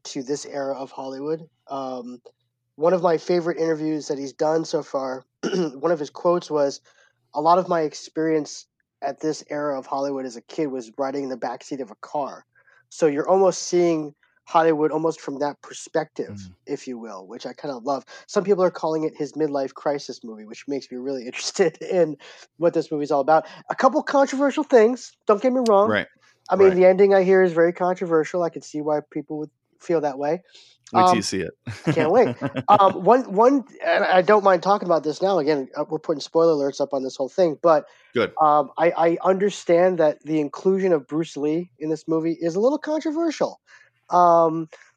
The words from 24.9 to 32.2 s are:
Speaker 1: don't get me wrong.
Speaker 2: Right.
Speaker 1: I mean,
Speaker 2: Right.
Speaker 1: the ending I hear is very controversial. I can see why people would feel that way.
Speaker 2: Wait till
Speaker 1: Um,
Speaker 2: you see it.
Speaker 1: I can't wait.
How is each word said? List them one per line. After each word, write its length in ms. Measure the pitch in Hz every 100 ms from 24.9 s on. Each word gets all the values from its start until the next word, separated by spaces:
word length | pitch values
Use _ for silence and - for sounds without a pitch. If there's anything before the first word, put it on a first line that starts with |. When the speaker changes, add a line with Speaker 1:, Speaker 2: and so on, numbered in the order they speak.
| 254 - _ -
Speaker 1:
don't 160 | 208
get 120 | 254
me 80 | 254 233
wrong. 220 | 196 214
Speaker 2:
Right. 180 | 214 - _ _ _ -
Speaker 1:
I 40 | 190
mean, 140 | 190
Speaker 2:
Right. 80 | 185
Speaker 1:
the 80 | 185
ending 260 | 185 202
I 80 | 196
hear 220 | 185 190
is 100 | 185
very 180 | 165 170
controversial. 680 | 175 180 180 180 165 156 180
I 80 | 165
can 140 | 165
see 180 | - 151
why 200 | 151 151 143
people 260 | 156 143 151
would 140 | 151 _ _ _
feel 220 | - 165
that 160 | 143 135
way. 240 | 143 175 _ - _ _ _
Speaker 2:
Wait 100 | -
till 80 | 185
Speaker 1:
Um, 60 | 175
Speaker 2:
you 40 |
see 200 | 98 95
it. 100 | 85 - - 104 -
Speaker 1:
I 60 |
can't 200 | 156 156
wait. 240 | 220